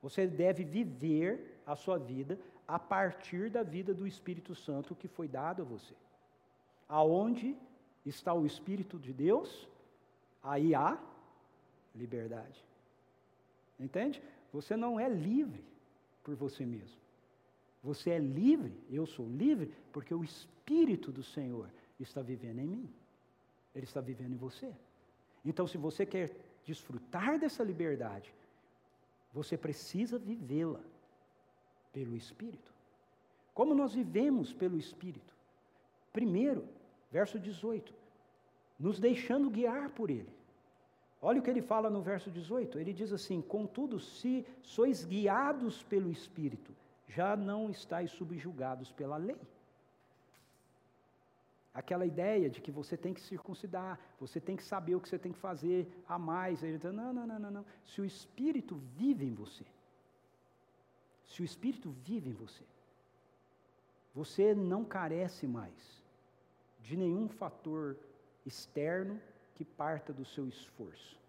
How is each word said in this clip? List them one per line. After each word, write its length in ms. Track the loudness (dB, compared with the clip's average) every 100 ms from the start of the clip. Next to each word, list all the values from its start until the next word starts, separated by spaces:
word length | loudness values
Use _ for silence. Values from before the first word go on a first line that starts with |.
Você 240 | -4 0 0
deve 380 | 4 4 4
viver 960 | 0 0 0 0 2 4 4 0 -6 -16 -6
a 100 | -4
sua 220 | 0 0
vida 420 | 0 -6 -4 -6 -8 -20 -4
a 140 | -4
partir 720 | 2 4 4 0 -6 -2 0
da 140 | 0
vida 300 | 0 -2 0
do 140 | 0 -2
Espírito 480 | -6 -6 -8 -8 -12
Santo 400 | -4 -4 -2 -8
que 140 | -10
foi 180 | -6 -6
dado 340 | -2 -2 -2
a 40 | -4
você. 280 | -8 -12 -20 _ _ _ _ _ _ _ _ _
Aonde 680 | 6 8 8 6 2 0 -4 -8 -20 -20 _
está 300 | -10 -4 2
o 140 | 4 4
Espírito 500 | 0 -4 -4 -4 -8
de 160 | -10
Deus, 560 | 0 6 6 4 -10 -18 -20 -20 _ _ _ _ _
aí 320 | -2 4 6
há 260 | 6 6 2 -6 -18 -20 -20 _ _ _ _ _
liberdade. 720 | -10 -6 -6 -6 -8 -12 -18 -20 -20 _ _ _ _ _ _ _ _ _ _
Entende? 440 | -4 0 0 -2 -10 -20 -10
Você 240 | -10 -4 -2
não 240 | 0 0
é 80 | 2
livre 560 | 2 2 2 2 -4 -14 -20 -20 _ _ _
por 100 | -10
você 320 | -4 -4 -4 -6
mesmo. 340 | -6 -10 -20 _ _ _ _ _ _ _ _
Você 260 | -6 -2 2
é 80 | 2
livre, 560 | 2 4 6 6 4 -8 -8
eu 160 | -4 -4
sou 220 | -4 -6
livre, 420 | 2 4 4 2 -6 -14
porque 220 | -12 -4 -4
o 80 |
Espírito 880 | -4 -8 -18 -20 0 6 6 4 -2
do 100 | -8
Senhor 480 | -8 -6 -4 -6 -8 -14 -20 _
está 240 | -10 -8
vivendo 340 | -6 -6 -6 -6
em 100 | -4
mim. 220 | -4 -8 -14 -20 _ _ _ _ _ _ -12
Ele 100 | -6
está 160 | -6
vivendo 320 | -6 -6 -6
em 40 | -6
você. 360 | -6 -8 -12 -12 -20 _ _ _ _ _ -4
Então, 220 | 0 0
se 100 | 0
você 260 | -4 0
quer 320 | 0 0 -2 -4 -18 -20 -10
desfrutar 720 | -10 -8 -10 -6 -2 2 4
dessa 260 | 2 0
liberdade, 680 | -2 0 0 0 -2 -6 -12 -20 -20 _ _ _ _ _ _ _ _
você 240 | -8 -4 -2
precisa 600 | -2 -6 -4 -2 0 0
vivê-la 640 | -4 -6 0 0 0 -2 -10 -20 -20 _ _ _ _ _ _ _ _
pelo 220 | -8 -4 -6
Espírito. 580 | -8 -10 -10 -10 -18 -20 _ _ _ _ _ _ _
Como 220 | 4 6 8
nós 180 | 6
vivemos 580 | 4 2 6 6 6 2
pelo 240 | 2 2 2
Espírito? 600 | -4 -10 -10 -12 -16 -20 _ _ _ _ _ _ _
Primeiro, 560 | 2 4 6 6 4 -2 -14 -20 -20 _
verso 280 | 2 2 0
dezoito, 560 | -6 -4 -2 -4 -6 -18 -20 _ _ _ _ _ _ _
nos 180 | 0 6
deixando 520 | 6 6 4 4 4
guiar 400 | 4 2 2 -4
por 200 | -4 -2
Ele. 240 | -2 -4 -16 -20 -20 _ _ _ _ _ _
Olha 200 | 4 4
o 20 |
que 60 | 4
ele 120 | 2
fala 280 | 2 2 2
no 120 | 0
verso 300 | 0 -4 -4
dezoito, 480 | -10 -4 -2 -2 -4
ele 140 | -4
diz 180 | -4 -4
assim: 300 | -4 -2 -4
"Contudo, 580 | -2 -2 -2 -2 -2 -2
se 460 | -6 -4 0 0 -2 -14
sois 420 | -10 4 4 4
guiados 800 | 0 4 6 6 4 2 0 -4
pelo 260 | 2 2 2
Espírito, 640 | -2 -6 -4 -2 -2 -12 -20 -20 _ -10
já 260 | 0 2 2
não 340 | 0 -2 -2
estáis 420 | -4 -4 -4 -4
subjugados 840 | -4 -8 -6 -8 -4 -4 -4 -8
pela 240 | -8 -6 -4
lei." 180 | -4 -6 -10 -20 _ _ _ _ _ _ _ _ _ _ _ _ _ _ _ _ _ _ _ _ _
Aquela 320 | -12 -4 0 0
ideia 440 | 0 2 4 2
de 120 | 0
que 100 | -8
você 240 | -8 -6 -4
tem 180 | -4
que 60 | -6
circuncidar, 800 | -8 -10 -8 -10 -6 -6 -6 -10 -14 -14
você 220 | -8 -6
tem 160 | -4 -6
que 80 |
saber 320 | -4 -4 2 0
o 60 |
que 80 | 2
você 100 | -4
tem 140 | -4
que 40 | -6
fazer 460 | -6 -2 2 2 2 -6 -6
a 100 | -4
mais. 460 | 0 0 0 0
Ele 140 | -2 -4
diz: 160 | -4
Não, 180 | -4 -4
não, 160 | -4 -4
não, 120 | -6
não, 120 | -6
não. 140 | -8 -10 -18
Se 160 | -14 -4
o 60 | -4
Espírito 720 | -4 -18 -2 2 2 -2 -8 -10 0
vive 300 | 4 4 2
em 80 |
você, 320 | -2 -8 -14 -20 -20 -20 _ _ _ _ _ _ _ _ _ _ _ _ _ _
se 160 | -8
o 40 | -6
Espírito 460 | -4 -4 -4 -6
vive 380 | -12 -6 -6 -4
em 40 |
você, 300 | -8 -10 -16 -20 -20 _ _ _ _ _ _ _ _ _ _ _ _ _ -8
você 400 | -6 4 6 6
não 300 | 2 0 -2
carece 600 | -4 -2 -2 -2 -4 -4
mais 540 | -4 -6 -14 -20 -20 -20 _ _ _ _ _ _ _
de 140 | -6 0
nenhum 320 | 2 2 0
fator 640 | -4 -8 -8 -6 -4 -4 -6 -12 -20 -20 _
externo 800 | -14 -12 -8 -2 0 0 -2 -6 -12 -20 -20
que 100 | -14
parta 480 | -14 -4 -2 -2 -4
do 140 | -10 -8
seu 220 | -6 -6
esforço. 680 | -6 -16 -14 -14 -14 -20 -20